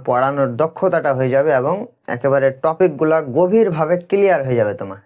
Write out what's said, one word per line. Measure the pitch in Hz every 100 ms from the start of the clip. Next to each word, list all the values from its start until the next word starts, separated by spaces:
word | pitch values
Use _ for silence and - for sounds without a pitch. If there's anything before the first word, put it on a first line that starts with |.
| 135
পড়ানোর | 123 131 143 131 117
দক্ষতাটা | 165 - 190 135 143
হয়ে | 131 131
যাবে | 135 151 131
এবং | 139 180 - _ -
একেবারে | 123 139 135 135 135
টপিকগুলা | 160 160 180 143 156 160 143 127
গভীরভাবে | 180 220 202 160 156 180 175
ক্লিয়ার | 196 196 165 135
হয়ে | 120
যাবে | 104 101
তোমার, | 98 98